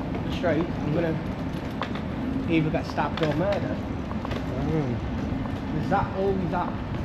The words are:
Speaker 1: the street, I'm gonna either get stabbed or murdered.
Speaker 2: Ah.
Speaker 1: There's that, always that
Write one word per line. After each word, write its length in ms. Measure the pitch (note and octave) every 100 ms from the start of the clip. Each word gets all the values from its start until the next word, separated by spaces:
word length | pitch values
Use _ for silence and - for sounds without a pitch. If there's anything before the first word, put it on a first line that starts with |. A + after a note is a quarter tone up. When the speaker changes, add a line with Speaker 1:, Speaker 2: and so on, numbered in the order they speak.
| - - -
Speaker 1:
the 60 |
street, 320 | - F3+ D3+ E3+ - D3
I'm 80 |
gonna 220 | D#3+ E3 D#3 - - - - - - - - - - - - -
either 220 | E3 D#3
get 160 | D#3+ -
stabbed 380 | - D3 -
or 100 | D#3 D3
murdered. 400 | F#3+ F#3+ - -
Speaker 2:
Ah. 1300 | - - - - - - - - C#3+ D#3 C3+ A#2+ - - - - - - -
Speaker 1:
There's 160 | - C#3
that, 160 | G3 G3 F#3+
always 300 | G3 F#3+ F3
that 180 | F3 E3+ - - -